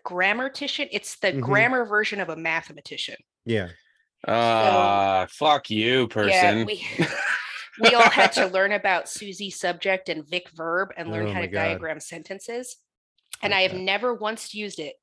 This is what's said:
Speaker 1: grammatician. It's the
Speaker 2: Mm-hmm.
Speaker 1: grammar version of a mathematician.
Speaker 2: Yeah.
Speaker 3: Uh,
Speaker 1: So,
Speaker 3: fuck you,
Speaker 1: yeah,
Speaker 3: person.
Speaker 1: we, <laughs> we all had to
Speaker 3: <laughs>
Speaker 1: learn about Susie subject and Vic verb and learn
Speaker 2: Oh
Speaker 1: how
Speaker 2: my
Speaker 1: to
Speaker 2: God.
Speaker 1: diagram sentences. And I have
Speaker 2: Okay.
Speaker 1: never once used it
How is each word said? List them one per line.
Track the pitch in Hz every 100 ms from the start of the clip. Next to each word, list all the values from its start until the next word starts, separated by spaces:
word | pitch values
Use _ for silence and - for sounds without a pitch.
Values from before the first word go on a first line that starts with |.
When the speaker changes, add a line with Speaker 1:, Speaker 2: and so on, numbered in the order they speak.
| -
Speaker 1:
grammatician. | 180 190 220 262 262 285 - 285
It's | 208 - -
the | 196
Speaker 2:
Mm-hmm. | 139
Speaker 1:
grammar | 120 196 240 254 220
version | 208 214 202
of | 170
a | 160
mathematician. | 165 165 - 160 - - - - _ _ 117
Speaker 2:
Yeah. | 110 90 87 _ _ _ _ -
Speaker 3:
Uh, | 113 117 113 107 101 101 101 98 95 90
Speaker 1:
So, | - 151
Speaker 3:
fuck | 143 -
you, | 107 113 131
Speaker 1:
yeah, | 117
Speaker 3:
person. | 110 104 92 90 110 104
Speaker 1:
we, | 101 - - 160 - -
<laughs> | - - - - -
we | 226 240
all | 226
had | - 196
to | - 190
Speaker 3:
<laughs> | 190
Speaker 1:
learn | 196
about | 208 202 175 -
Susie | - 208 185 202
subject | - 180 175 196 185 185
and | 156 147
Vic | 180 175 160
verb | 165 175 196 -
and | 165
learn | 160 104
Speaker 2:
Oh |
Speaker 1:
how | 135
Speaker 2:
my | 87
Speaker 1:
to |
Speaker 2:
God. | 98
Speaker 1:
diagram | 165 165 160 151
sentences. | - 165 - 196 - 233 247 - _ _ _ _ _ -
And | 208
I | 190
have | 185
Speaker 2:
Okay. | 185
Speaker 1:
never | 185 202 247
once | 220 214 220 - 214
used | 208 -
it | 147 -